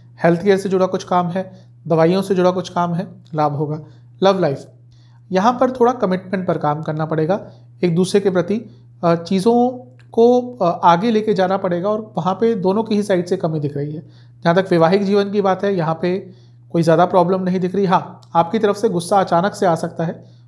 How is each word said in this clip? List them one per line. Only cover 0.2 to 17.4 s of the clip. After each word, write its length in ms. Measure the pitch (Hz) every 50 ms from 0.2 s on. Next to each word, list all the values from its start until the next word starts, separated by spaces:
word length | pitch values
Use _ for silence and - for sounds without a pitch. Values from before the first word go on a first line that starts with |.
| -
हेल्थ 200 | 175 170 170 180
केयर 140 | 202 196
से 120 | 190 196 190
जुड़ा 160 | 190 185 185
कुछ 180 | 185 196 185 -
काम 240 | - 190 180 175
है, 240 | 170 175 190 185 190 - - - - - - -
दवाइयों 340 | 156 165 160 160 170 185 196
से 140 | 185 190 202
जुड़ा 160 | 180 180 180
कुछ 180 | 180 190 175 -
काम 240 | - 175 175 175 170
है, 140 | 165 202 - - - - - 160
लाभ 180 | 151 151 147 143
होगा। 260 | 139 156 147 147 151 151 - - - - - - - 185
लव 160 | 190 196 185
लाइफ, 280 | 165 147 135 - - - - - - - - - - - - - - -
यहाँ 220 | 180 185 196 240 247 247
पर 120 | 262 254
थोड़ा 200 | 262 254 240 240
कमिटमेंट 560 | 254 254 214 185 185 185 - - - 190 180
पर 100 | 185 165
काम 240 | 160 - 151 147 160
करना 240 | 160 - 156 156 160
पड़ेगा, 460 | 156 160 156 156 151 196 - - - - - - - - - -
एक 120 | 180 165
दूसरे 240 | 175 185 180 - 202
के 100 | 196 202
प्रति, 360 | 180 180 170 170 202 233 233 - - - - - - - -
अ, 120 | 170 170
चीज़ों 540 | 170 170 - 196 190 185 233 233 240 240 254 254 - - - - - - -
को, 420 | - 226 233 240 247 247 247 247 247
अ, 280 | - 190 170 175 - -
आगे 280 | 175 170 175 208 240
लेके 220 | 220 214 214 220 202
जाना 240 | 185 185 180 190
पड़ेगा 320 | 196 196 185 175 175 175 208
और 240 | 214 220 220 - -
वहाँ 160 | 175 160 180 190
पे 220 | 190 226 226 233
दोनों 280 | 196 175 185 190 220 220
की 120 | 220 214
ही 80 | 208 202
साइड 220 | 202 196 175 175
से 120 | 175 196
कमी 220 | 180 - 160 160 156
दिख 180 | 143 143 143
रही 160 | 143 143 151 156
है। 160 | 170 - - - - - - - - -
जहाँ 120 | 170 170
तक 100 | 190 185 185
वैवाहिक 320 | 185 165 160 160 190 208 202
जीवन 280 | 190 202 202 202 196
की 100 | 196 208
बात 220 | 190 196 185 185 202
है, 120 | 202 202
यहाँ 240 | 175 156 160 160 165
पे 440 | - 175 180 196 190 - - - - - - - - -
कोई 120 | - 170 160
ज़्यादा 220 | 165 160 160 180
प्रॉब्लम 380 | 185 196 185 175 175 190 185